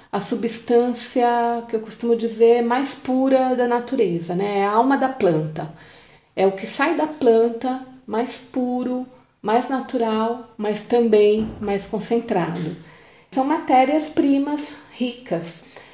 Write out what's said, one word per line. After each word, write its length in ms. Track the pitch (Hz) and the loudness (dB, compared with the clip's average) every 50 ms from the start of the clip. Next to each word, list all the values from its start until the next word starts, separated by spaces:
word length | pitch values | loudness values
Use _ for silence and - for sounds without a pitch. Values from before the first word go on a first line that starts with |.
| - - | -14 -6
a 80 | - 196 | -6 -4
substância 1400 | 196 - 240 208 220 226 - - - - 240 240 247 247 240 - - - - 254 240 240 240 240 233 233 233 233 233 - | -4 -4 -4 -2 -2 -2 -2 -2 0 2 2 4 4 2 0 -2 -2 -2 0 2 2 2 2 2 0 0 -2 -4 -6 -6
que 80 | 226 | -6
eu 40 | 220 | -6
costumo 360 | 220 - - - 233 233 233 | -6 -8 -10 -6 0 0 0
dizer 440 | 226 226 226 214 220 226 233 240 240 | 2 0 -4 2 4 6 6 6 6
mais 320 | 233 233 247 262 269 - - | 4 0 0 0 0 -2 -2
pura 600 | - - 262 254 262 262 269 262 262 262 262 247 | -4 -2 -2 0 2 4 4 4 4 4 2 2
da 140 | 247 240 240 | 0 2 0
natureza, 680 | 240 240 240 - 269 240 208 175 170 165 170 - 175 | 0 -2 -2 -2 0 0 0 0 0 -4 -4 -4 -4
né? 240 | 185 202 208 202 196 | -2 -2 0 0 0
É 80 | 196 | 0
a 60 | 202 | 2
alma 260 | 208 226 254 269 277 247 | 2 2 4 2 2 2
da 100 | 262 262 | 0 -2
planta. 640 | 262 - 208 175 160 156 156 156 - - - - - - - - - - - - - _ _ _ - | -2 0 2 2 2 2 -2 -4 -8 -10 -10 -12 -14 -20 -20 -20 -20 -20 -20 -20 -20 _ _ _ -4
É 100 | - 190 | 0 0
o 80 | 196 | 0
que 140 | 190 190 220 | 0 -2 -8
sai 300 | 220 - - 277 330 330 | -6 -2 0 0 0 0
da 100 | 277 302 | -2 -2
planta 800 | 302 - - 269 233 226 226 233 240 233 233 262 254 254 269 269 - - - - | -4 -4 0 2 4 4 4 4 2 -2 -4 -6 -6 -6 -6 -10 -16 -20 -20 -12
mais 340 | 208 214 226 262 269 - - | -6 -4 -4 -2 -2 -4 -6
puro, 680 | - - - 262 247 247 247 247 247 254 254 254 254 - - - _ _ _ _ | -6 -6 -4 -2 -2 -2 -2 -4 -4 -4 -4 -6 -8 -10 -16 -20 _ _ _ _
mais 280 | - 202 226 247 - - | -2 0 0 2 2 0
natural, 880 | 269 247 226 - 262 240 226 220 214 220 220 233 240 247 - - - - | -4 -6 -6 -4 -4 -2 0 0 0 0 0 -2 -4 -6 -10 -16 -10 -6
mas 240 | 208 214 208 208 | -4 -4 -4 -4
também 680 | - - 240 240 233 226 214 208 208 208 208 220 220 - - - | -2 0 2 2 4 4 6 6 6 6 4 2 -2 -4 -8 -8
mais 260 | 208 196 202 196 - | -6 -4 -4 -4 -4
concentrado. 920 | - 220 208 - - - - - - 262 180 160 156 170 175 160 - 175 - - - - - - - - - _ - | -6 -6 -6 -2 -2 -2 -2 -2 -2 -2 -2 -2 -2 -4 -6 -6 -6 -8 -10 -16 -20 -20 -20 -20 -20 -20 -20 _ -6
São 140 | - 262 269 | -2 -2 0
matérias-primas 1300 | 285 320 339 - - 269 254 262 269 302 311 302 - - 339 285 277 277 277 277 294 294 294 - - - - - - - | 0 0 -2 0 2 4 4 4 4 2 0 -2 0 -2 0 2 2 2 2 0 -2 -4 -6 -6 -10 -12 -14 -20 -20 -8
ricas 680 | - 247 240 233 - - - 175 165 170 - - - - - - - - - | -6 -6 -6 -6 -10 -8 -6 -6 -4 -4 -8 -10 -12 -16 -18 -20 -20 -20 -20